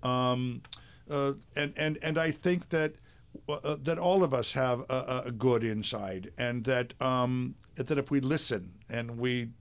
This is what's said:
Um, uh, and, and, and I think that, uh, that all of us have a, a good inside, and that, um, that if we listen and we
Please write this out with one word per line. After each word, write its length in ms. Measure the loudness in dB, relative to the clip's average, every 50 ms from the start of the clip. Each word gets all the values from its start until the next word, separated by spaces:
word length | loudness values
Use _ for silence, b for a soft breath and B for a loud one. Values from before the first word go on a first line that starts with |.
| -2
Um, 600 | 0 0 2 2 2 2 0 0 -4 -4 -8 -12 -14 B B B B B B B -6
uh, 220 | -2 0 0 0 -2 -4 -10 -8 -2
and, 180 | -2 -2 -2 -2
and, 220 | -2 -2 -2 -2 -2 -2
and 140 | -2 0
I 140 | 2 2 0
think 400 | 0 0 0 0 0 0 -2 -2
that, 240 | 0 0 0 0 -2 -6 b b b b b b -20 -16 -6 -4
uh, 280 | -6 -2 -2 -4 -4 -2 -2
that 160 | -2 -2 2
all 240 | 2 4 6 6 6
of 100 | 4 4
us 200 | 2 2 2 0
have 280 | 2 2 2 2 0 0 -2
a, 360 | -2 -2 0 -2 -2 -2 -2
a 60 | -4 -4
good 320 | 2 4 4 4 4 2
inside, 680 | 0 -2 -2 -2 -4 -4 -4 -4 -4 -6 -6 -8 -10 -6 -2
and 260 | -2 -2 0 -2 0
that, 300 | 2 2 2 0 -2 -4 -2 -2
um, 540 | 0 2 2 2 2 2 0 -2 -4 -6 -10 -18 -18 -8
that 240 | -8 -2 0 0 0
if 120 | 0 2
we 100 | 2 2
listen 520 | 2 2 0 2 2 0 -2 -2 -4 -8 -16 -18 -14 -8
and 300 | -6 -6 -6 -6 -6 -2
we 300 | 0 0 0 0 -2 -6 -10 -16